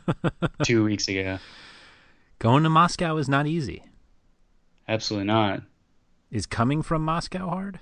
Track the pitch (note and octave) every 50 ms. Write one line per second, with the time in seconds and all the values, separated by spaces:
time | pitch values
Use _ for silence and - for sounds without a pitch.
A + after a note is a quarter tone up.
0 | - - C#3 - - D#3+ - - - D#3+ - - D3 - A#2+ A2+ G#2+ G#2+ G#2+ G2
1 | - - G2 F#2+ F#2+ F#2+ F#2+ F#2 - - - - - - - - - - - -
2 | _ _ - _ _ _ - _ - A2+ B2 C#3+ D#3 D#3+ D#3+ D#3+ F3 F3 - -
3 | F3+ E3 D#3 D#3 D3 C3 C#3 C#3 D3 D3 D#3+ E3+ D3 G2+ - - - - - -
4 | _ _ _ _ _ _ _ _ _ _ _ _ _ _ _ _ _ - A2 A2
5 | - - A2 G#2 G2 G2+ A2 A2+ G#2+ G2+ F#2+ - - - _ _ _ _ _ _
6 | _ _ _ _ _ _ - A2 F#2+ - - - A#2 B2 C#3+ D#3 D3+ - E3 D#3+
7 | D#3 D#3 D#3+ E3+ - - - F3+ F#3 F3+ E3 F#3 F#3+ G3+ F#3+ E3